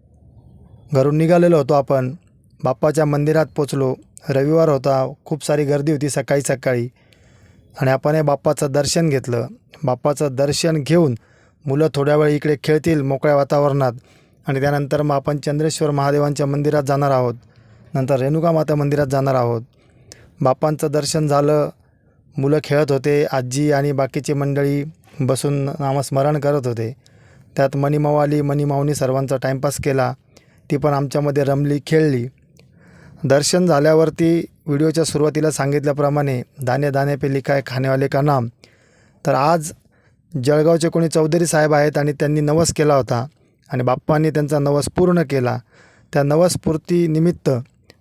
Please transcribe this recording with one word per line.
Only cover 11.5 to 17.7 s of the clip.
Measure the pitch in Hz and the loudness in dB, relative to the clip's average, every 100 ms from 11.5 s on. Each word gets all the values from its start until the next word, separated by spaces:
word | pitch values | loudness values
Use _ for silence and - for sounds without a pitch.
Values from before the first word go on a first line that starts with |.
| _ 139 | _ -4
मुलं | 139 156 | 0 0
थोड्या | 143 139 151 | 0 2 2
वेळ | 151 | 2
इकडे | 147 151 147 | 0 0 -2
खेळतील | - 151 165 156 | 0 0 2 0
मोकळ्या | 135 139 151 143 | 0 -2 2 2
वातावरणात | 139 147 143 139 131 120 - _ _ _ - | 2 2 2 2 0 -2 -12 _ _ _ -6
आणि | 135 | -2
त्यानंतर | 143 143 139 147 | 0 -2 -2 -2
मग | 147 | 0
आपण | 139 143 147 | -2 -2 -4
चंद्रेश्वर | 151 147 160 - 151 | -4 -2 -2 -2 -2
महादेवांच्या | 143 139 143 147 143 143 | 0 0 0 0 -2 -2
मंदिरात | 143 147 147 | -2 0 0
जाणार | 139 139 143 | 0 0 2
आहोत, | 131 123 120 - _ - | 2 0 -4 -12 _ -20